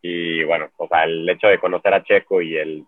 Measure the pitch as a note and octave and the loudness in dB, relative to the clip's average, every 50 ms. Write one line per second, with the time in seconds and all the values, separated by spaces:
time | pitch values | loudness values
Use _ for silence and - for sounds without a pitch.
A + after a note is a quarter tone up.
0 | - F2 F2 F2 E2+ E2+ E2 D#2+ D#2+ D2+ E2 D#2+ D#2 - _ - E2+ E2 F2 D#2+ | -8 -8 -6 -6 -6 -4 -4 -2 0 0 -2 -2 -2 -8 _ -12 -6 0 0 0
1 | D#2+ E2 E2 E2 E2 F2+ F2 E2 - G#2+ G2 E2+ - F2+ F2+ F2 - G2+ G2 F#2+ | 2 0 -2 -4 -2 -4 -2 2 4 4 4 4 2 -2 -2 0 0 2 2 2
2 | E2+ - G#2 G2 - _ G2 F#2 E2+ D#2+ D#2+ D#2 D#2 D#2+ D#2 D2+ C#2+ | 2 2 2 2 2 _ -2 -2 -2 -2 -4 -6 -6 -6 -8 -12 -14